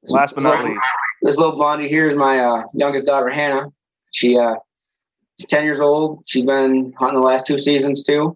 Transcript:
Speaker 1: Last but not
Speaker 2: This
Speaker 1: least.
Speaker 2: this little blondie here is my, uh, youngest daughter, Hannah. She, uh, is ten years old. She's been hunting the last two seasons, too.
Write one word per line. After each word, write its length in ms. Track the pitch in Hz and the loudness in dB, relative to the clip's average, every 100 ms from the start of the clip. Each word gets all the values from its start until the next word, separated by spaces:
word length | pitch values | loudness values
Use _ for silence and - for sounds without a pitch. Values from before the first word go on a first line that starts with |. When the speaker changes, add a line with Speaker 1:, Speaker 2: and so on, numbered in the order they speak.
| - | 0
Speaker 1:
Last 260 | 131 139 | 0 0
but 80 | - | 0
not 140 | 135 127 | 0 0
Speaker 2:
This 80 | |
Speaker 1:
least. 220 | 120 110 - - - - | -2 -4 -4 -4 -6 -2
Speaker 2:
this 160 | - 143 | 0 2
little 180 | 165 147 | 0 2
blondie 300 | 147 151 143 | 0 0 -2
here 200 | 151 156 | 0 0
is 60 | |
my, 260 | 143 139 135 | 2 2 2
uh, 220 | 123 117 - | 0 -2 -4
youngest 320 | - 143 139 | -2 -2 0
daughter, 240 | 135 139 127 | 0 0 0
Hannah. 380 | 143 147 139 143 _ _ _ _ | -2 -2 -2 -6 _ _ _ _
She, 260 | - 123 120 | -2 2 4
uh, 160 | 117 113 - _ _ _ _ _ _ - | 2 -2 -10 _ _ _ _ _ _ -14
is 60 | - | -2
ten 180 | 147 | 0
years 180 | 151 143 | 0 0
old. 400 | 147 151 156 151 - | 2 2 0 -6 -4
She's 200 | 131 123 | -2 0
been 480 | 135 135 131 127 - | 2 2 2 -2 -2
hunting 220 | 131 135 | -2 2
the 60 | 131 | 2
last 200 | 131 - | 2 0
two 120 | 143 | -2
seasons, 440 | 143 143 143 139 | 0 2 0 -2
too. 320 | - 147 160 | 0 0 0